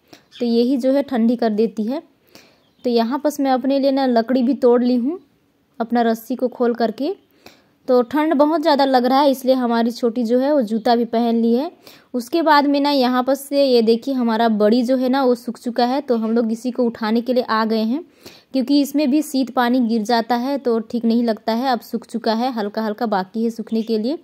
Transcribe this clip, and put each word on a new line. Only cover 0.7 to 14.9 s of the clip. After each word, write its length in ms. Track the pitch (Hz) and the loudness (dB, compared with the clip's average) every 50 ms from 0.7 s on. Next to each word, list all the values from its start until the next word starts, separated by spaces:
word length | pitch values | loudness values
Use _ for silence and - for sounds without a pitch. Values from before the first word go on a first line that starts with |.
| 285 254 | 0 0
जो 140 | 240 262 269 | 0 0 0
है 100 | 285 277 | 0 0
ठंडी 320 | 277 269 226 226 233 247 | -2 -2 0 2 2 2
कर 140 | 233 240 226 214 | 2 0 -2 0
देती 320 | 202 226 220 220 - 208 | 0 -2 -2 -2 -4 -6
है। 180 | 220 269 320 330 _ _ _ _ _ - - _ _ _ _ _ _ _ _ - | -6 -6 -8 -10 _ _ _ _ _ -20 -20 _ _ _ _ _ _ _ _ -4
तो 60 | 254 | -2
यहाँ 280 | 233 233 226 226 269 294 | 0 0 0 0 -2 -2
पास 220 | - 302 294 - | -2 -2 -2 -2
मैं 100 | 277 269 262 | 0 0 0
अपने 260 | 254 254 262 277 277 | 0 0 0 0 2
लिए 120 | 262 277 269 | 2 2 2
ना 140 | 269 269 254 | 2 2 2
लकड़ी 340 | 240 226 226 233 262 269 240 | 2 2 0 2 0 0 2
भी 120 | 240 269 | 0 0
तोड़ 260 | 226 - 240 240 247 240 | 2 4 4 4 4 4
ली 140 | 247 254 | 2 0
हूँ 240 | 247 233 277 339 392 _ _ _ _ _ _ _ _ _ _ _ - | 0 0 -2 -4 -6 _ _ _ _ _ _ _ _ _ _ _ -10
अपना 220 | 233 226 233 240 233 | -6 -2 0 0 2
रस्सी 340 | 226 226 226 - - 262 | 2 0 -2 -4 -8 -6
को 120 | 240 262 240 | -4 -4 -4
खोल 240 | 247 - 247 233 240 | -2 -2 -2 -2 0
करके। 400 | 233 240 220 208 - 262 320 403 - _ _ _ _ - - - _ _ _ _ _ _ - | 0 -2 -2 -2 -4 -4 -6 -6 -8 _ _ _ _ -20 -20 -20 _ _ _ _ _ _ 0
तो 120 | 254 247 247 | 2 2 2
ठंड 300 | 240 - 302 302 311 330 | 0 0 0 0 2 2
बहुत 280 | 262 294 294 320 330 294 | 2 2 2 2 0 2
ज़्यादा 220 | 330 294 269 277 | 2 2 2 2
लग 200 | 269 262 254 240 | 2 2 2 2
रहा 160 | 254 269 269 | 2 2 4
है, 100 | 302 277 | 4 2
इसलिए 240 | 262 262 254 247 262 | 2 0 0 0 0
हमारी 360 | 254 247 233 233 233 233 240 | 0 0 0 0 0 0 -2
छोटी 340 | 233 - - 233 220 254 240 | -2 -2 -4 -2 -2 -2 -2
जो 140 | 214 240 254 | 0 0 0
है 140 | 262 277 302 | 2 2 2
वो 80 | 285 240 | 0 0
जूता 320 | 202 220 226 220 254 233 | 0 -2 -2 0 2 2
भी 80 | 233 240 | 2 0
पहन 300 | 233 - 226 233 233 233 | 0 -2 0 0 0 0
ली 160 | 233 226 233 233 | 2 2 2 0
है। 160 | 247 294 359 - _ - - - - _ _ - | 0 -2 -4 -8 _ -20 -20 -20 -20 _ _ -8
उसके 280 | 247 240 - - 339 311 | -8 -6 -4 -2 0 2
बाद 240 | 320 302 285 277 | 4 4 4 4
में 140 | 294 277 285 | 2 2 0
ना 100 | 277 294 | 2 2
यहाँ 320 | 285 277 247 247 247 254 247 | 2 2 2 2 2 0 0
पर 120 | 262 277 | 0 -2
से 300 | 269 - - 285 277 277 | -2 -4 -2 0 2 2
ये 160 | 269 247 240 226 | 4 4 4 4
देखिए 320 | 214 226 226 233 269 269 | 4 2 0 0 -4 -2
हमारा 340 | 254 240 233 220 220 233 233 | -2 0 0 0 2 2 2
बड़ी 320 | 220 202 214 208 226 247 240 | 2 4 4 4 4 4 2
जो 140 | 233 | 2